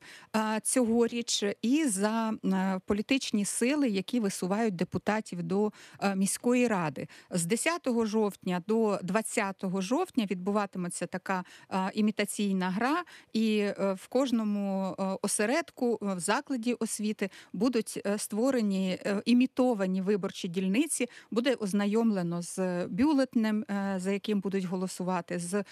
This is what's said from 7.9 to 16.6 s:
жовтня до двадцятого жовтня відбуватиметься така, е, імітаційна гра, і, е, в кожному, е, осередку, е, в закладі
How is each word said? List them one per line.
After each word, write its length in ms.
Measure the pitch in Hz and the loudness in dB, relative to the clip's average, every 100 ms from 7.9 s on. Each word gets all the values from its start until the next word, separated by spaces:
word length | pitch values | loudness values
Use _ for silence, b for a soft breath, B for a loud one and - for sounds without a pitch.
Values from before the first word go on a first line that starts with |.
| 233 220 | 0 2
жовтня 580 | 214 208 - 185 180 175 | 2 0 -2 -2 -2 0
до 320 | 226 214 196 | 2 2 0
двадцятого 800 | 180 208 220 247 196 - 190 190 | 0 -2 0 -2 -2 -4 -4 -2
жовтня 460 | 185 277 370 - 202 | 0 0 0 -2 -2
відбуватиметься 720 | 190 185 208 202 190 175 - 175 | -2 -2 0 -2 -4 -6 -6 -6
така, 380 | 180 - 185 180 B B | -6 -4 -4 -4 B B
е, 200 | 190 185 | -4 -2
імітаційна 760 | 214 214 - 208 - 202 190 185 | 0 0 0 -2 -2 0 0 0
гра, 340 | 185 247 339 349 B B | 0 0 0 -4 B B
і, 240 | 220 220 214 | 0 2 2
е, 360 | 202 - 196 | 0 0 -2
в 140 | 190 - | -2 -2
кожному, 880 | 247 269 233 214 202 196 190 190 - | 0 2 0 0 -2 -2 -2 -4 -2
е, 180 | 190 190 | -4 -2
осередку, 760 | 202 - 214 311 330 - 240 226 | -2 0 0 0 -2 -2 0 0
е, 120 | 202 | -2
в 60 | 185 | -2
закладі 540 | 180 240 294 262 | 0 0 0 -4